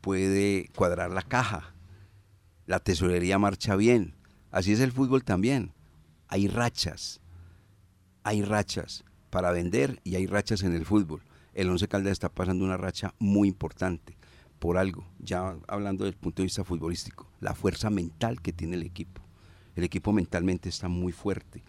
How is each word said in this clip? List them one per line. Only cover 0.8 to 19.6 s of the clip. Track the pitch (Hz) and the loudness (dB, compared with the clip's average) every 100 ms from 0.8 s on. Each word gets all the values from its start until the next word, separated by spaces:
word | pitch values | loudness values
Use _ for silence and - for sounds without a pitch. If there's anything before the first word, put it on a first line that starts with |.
| 90 85 87 | 0 0 -2
la | 92 | -4
caja, | - 123 110 90 - - - - - - _ _ _ _ - | -2 0 0 -4 -10 -18 -20 -20 -20 -20 _ _ _ _ -2
la | 92 | 0
tesorería | - 85 90 87 90 98 | 2 2 4 4 4 4
marcha | 101 95 110 98 | 4 2 2 6
bien. | 113 120 85 - - - - | 8 6 4 -8 -20 -20 -6
Así | 95 92 | 0 2
es | 107 | 4
el | 131 | 2
fútbol | 127 131 135 | 2 2 2
también. | 131 127 117 139 87 - - - - _ - | 2 2 2 0 -2 -10 -20 -20 -20 _ -4
Hay | 98 98 | 0 0
rachas, | 110 120 - 80 - - - - - - - _ _ _ _ _ _ | 0 -2 -2 -6 -6 -12 -14 -20 -20 -20 -20 _ _ _ _ _ _
hay | 104 107 | -2 0
rachas | 101 104 98 95 80 - - - _ | 2 0 0 -4 -8 -12 -18 -20 _
para | 92 90 | 0 2
vender | 87 87 113 139 117 | 2 2 2 0 -2
y | 90 92 | -4 -2
hay | 92 | 0
rachas | 101 - 104 | 0 0 0
en | 95 | 0
el | 85 | 0
fútbol. | 80 104 80 76 - - - | 2 2 2 -4 -14 -20 -10
El | - 92 | -2 0
Once | 87 101 | 2 0
Caldas | 101 98 | 0 0
está | 90 87 | -2 -4
pasando | - 92 92 | -2 0 0
una | 95 92 | 0 -2
racha | 95 - 98 - | -4 -6 -8 -2
muy | 101 101 101 | 2 6 4
importante | 92 80 - 92 85 - - - - - - | 2 -6 -4 -4 -4 -10 -20 -20 -20 -20 -4
por | 85 90 | 0 2
algo, | 95 - 92 - | 0 -2 -12 -14
ya | - 90 92 82 - | -6 -4 -4 -6 -8
hablando | 101 101 95 | -6 -4 -2
del | 98 | -4
punto | - 90 87 | -4 -6 -2
de | 92 | -2
vista | - | -2
futbolístico, | 90 85 80 85 - - - - | -4 -4 -4 -6 -8 -16 -20 -10
la | - | -8
fuerza | - 98 - 110 | -2 -2 0 0
mental | 101 85 - 117 85 | -2 -2 -4 -4 -2
que | - | -6
tiene | 85 85 87 | -6 -4 -6
el | |
equipo. | 85 90 - - - - - - | -6 -10 -14 -16 -20 -20 -20 -20